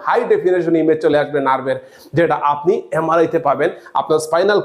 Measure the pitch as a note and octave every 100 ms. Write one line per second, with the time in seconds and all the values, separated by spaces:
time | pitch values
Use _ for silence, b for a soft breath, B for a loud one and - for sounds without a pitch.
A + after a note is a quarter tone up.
0 | - G#3+ A3+ G#3 F3 F3+ E3 E3 D#3 D#3
1 | D#3+ D3 C#3 C#3+ C3+ C3 C3 B2+ B B
2 | B C#3 E3 D3 C#3+ D3 E3+ A3+ - D#3
3 | D#3+ E3+ D#3+ E3 C#3+ C3 E3 B B -
4 | C#3 D#3 D#3 E3+ G3 G3+